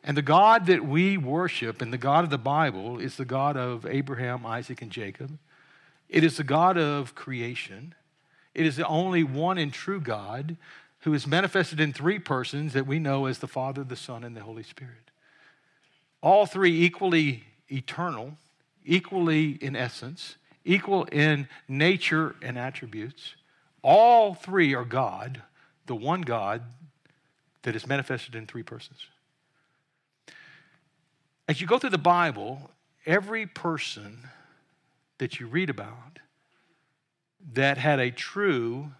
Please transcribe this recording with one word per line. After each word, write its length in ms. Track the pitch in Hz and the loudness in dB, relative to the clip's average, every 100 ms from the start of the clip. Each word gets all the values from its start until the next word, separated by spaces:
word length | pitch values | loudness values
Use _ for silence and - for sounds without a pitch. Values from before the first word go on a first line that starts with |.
And 140 | - 147 | -2 -2
the 60 | |
God 420 | 143 165 214 226 | 4 8 8 8
that 220 | 180 170 139 | 6 4 4
we 320 | 151 190 196 | 2 2 0
worship 640 | 127 156 180 - 117 113 | -2 -2 -2 -4 -6 -6
and 100 | 120 | -6
the 60 | 127 | -2
God 260 | 131 151 | 4 4
of 60 | 170 | 4
the 80 | 139 | -2
Bible 600 | 123 147 156 95 107 120 | 0 2 0 -2 -8 -8
is 200 | 131 - | -8 -8
the 80 | 127 | -6
God 320 | 131 143 139 | -2 -2 -2
of 260 | 123 120 | -4 -6
Abraham, 640 | 117 135 139 123 123 123 113 | -4 -4 -4 -6 -6 -6 -6
Isaac, 340 | 117 120 127 | -8 -8 -12
and 100 | 113 | -12
Jacob. 480 | 107 101 95 135 151 _ _ _ _ _ _ _ | -10 -12 -12 -14 -14 _ _ _ _ _ _ _
It 160 | 170 | 2
is 140 | 160 143 | 2 2
the 60 | |
God 340 | 139 147 180 175 | 0 4 4 4
of 360 | 147 143 127 | 0 0 -6
creation. 800 | - - 127 117 117 - 98 156 - _ _ _ _ _ | -12 -10 -6 -6 -8 -12 -16 -18 -20 _ _ _ _ _
It 120 | - 160 | 0 0
is 100 | 135 | 0
the 100 | 160 | 0
only 380 | 156 185 175 | 0 2 2
one 340 | 147 135 170 185 | 2 0 0 0
and 140 | 151 | -2
true 280 | - - 196 | -6 -6 -6
God 560 | 135 107 98 120 147 165 - - _ _ | -4 -6 -6 -8 -8 -10 -16 -20 _ _
who 120 | 160 | 0
is 140 | 151 143 | 0 2
manifested 540 | 160 196 196 170 151 | 0 2 0 0 0
in 120 | 151 | -2
three 260 | 131 151 208 | 0 -2 -2
persons 540 | - 135 120 143 151 | -2 -4 -2 -6 -2
that 140 | 135 135 | -2 0
we 120 | 151 | -2
know 280 | 147 139 131 | 0 0 -2
as 120 | 127 | -4
the 100 | 135 | -8
Father, 360 | 139 131 139 | -6 -6 -6
the 120 | 135 123 | -10 -12
Son, 280 | - 117 | -12 -14
and 120 | 120 113 | -14 -14
the 60 | |
Holy 200 | 104 113 | -14 -16
Spirit. 480 | 110 - 127 117 _ _ _ _ _ _ _ _ _ _ _ _ | -16 -18 -20 -20 _ _ _ _ _ _ _ _ _ _ _ _
All 240 | 156 202 202 | 4 6 4
three 360 | 190 185 165 | 4 4 6
equally 600 | 175 170 190 165 147 120 - _ _ | 2 2 2 4 2 -2 -12 _ _
eternal, 680 | 135 - - 175 120 127 151 _ _ _ _ | -10 -8 -6 -6 -6 -12 -16 _ _ _ _
equally 720 | - 180 180 190 170 156 156 139 | 0 0 0 0 2 4 2 -2
in 160 | 135 131 | -6 -4
essence, 600 | 120 - 123 170 - - _ _ | -6 -8 -14 -14 -16 -18 _ _
equal 400 | - 196 202 196 | 0 0 2 -2
in 440 | - 147 151 143 135 - - | 0 2 2 2 -4 -14 -8
nature 680 | 135 165 190 - 156 156 - | 2 2 2 0 0 -2 -6
and 180 | 123 123 | -10 -6
attributes. 760 | 127 131 120 110 113 - - - _ _ _ _ | -8 -10 -12 -10 -12 -12 -18 -18 _ _ _ _
All 500 | 135 185 233 240 208 | 6 10 10 8 6
three 420 | 180 - 190 151 | 0 -2 4 4
are 100 | 131 | 2
God, 580 | 120 117 113 90 117 127 - _ _ _ | -2 -2 -2 -4 -10 -12 -16 _ _ _
the 100 | - | -10
one 280 | 117 127 180 | -6 -2 -2
God 400 | 147 117 98 113 120 123 160 _ _ _ _ _ _ _ | 0 -2 -2 -4 -8 -20 -20 _ _ _ _ _ _ _
that 120 | 123 110 | -6 -6
is 100 | 120 | -4
manifested 480 | 139 135 127 - | -4 -2 -8 -8
in 120 | 113 110 | -14 -14
three 160 | - | -14
persons. 380 | - 120 - - - _ _ _ _ _ _ _ _ _ _ _ - - - - _ _ _ _ _ _ _ _ - | -14 -16 -18 -20 -20 _ _ _ _ _ _ _ _ _ _ _ -20 -20 -20 -20 _ _ _ _ _ _ _ _ -4
As 140 | 147 | -4
you 60 | 170 | 2
go 120 | 247 | 2
through 120 | 269 | 2
the 80 | 190 | 2
Bible, 720 | 170 175 170 113 104 139 139 _ _ _ | 4 4 2 -2 -10 -12 -18 _ _ _
every 400 | - 185 202 220 | 0 0 0 -8
person 840 | 208 - 170 160 - 107 104 113 127 - _ _ _ _ _ _ _ _ | -8 -6 -4 -4 -6 -10 -16 -18 -20 -20 _ _ _ _ _ _ _ _
that 200 | 131 - | -8 -8
you 80 | 120 | -4
read 220 | 151 180 | -2 -2
about 500 | 110 104 117 139 - _ _ _ _ _ _ _ _ _ _ _ _ 175 | -4 -12 -16 -20 -20 _ _ _ _ _ _ _ _ _ _ _ _ -6
that 240 | 120 135 135 | 0 2 2
had 240 | 147 139 | 2 2
a 100 | 123 | 0
true 800 | 117 - 196 202 135 117 123 147 | -4 -10 -2 0 2 -2 -6 -10